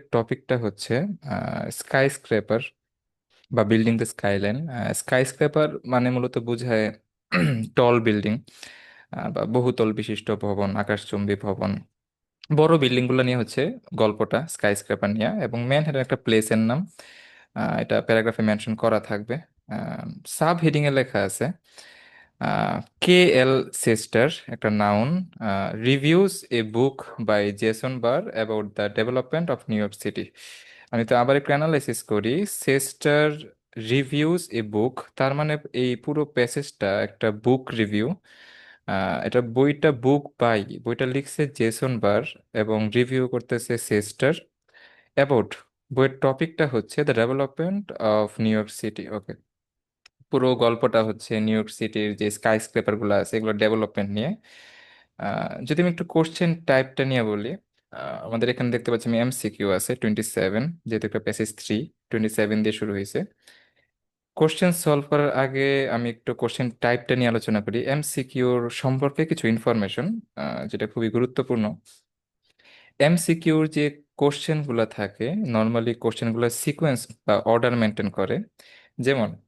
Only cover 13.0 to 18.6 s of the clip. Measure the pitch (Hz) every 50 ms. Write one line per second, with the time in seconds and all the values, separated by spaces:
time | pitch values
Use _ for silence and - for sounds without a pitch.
13 | 127 123 131 127 127 123 127 123 110 - - 127 139 190 262 247 _ - - 113
14 | 110 107 104 - 110 - - 90 165 165 - - - 104 104 - - - 107 -
15 | - 101 104 110 107 147 214 214 147 110 120 117 120 127 139 151 156 160 139 135
16 | 127 - 135 - - 120 110 110 110 - 113 110 110 113 123 156 202 - _ -
17 | - - - - - - - - - _ - - 110 110 110 110 113 - 110 107
18 | 110 - 113 110 110 117 110 - 110 107 104 107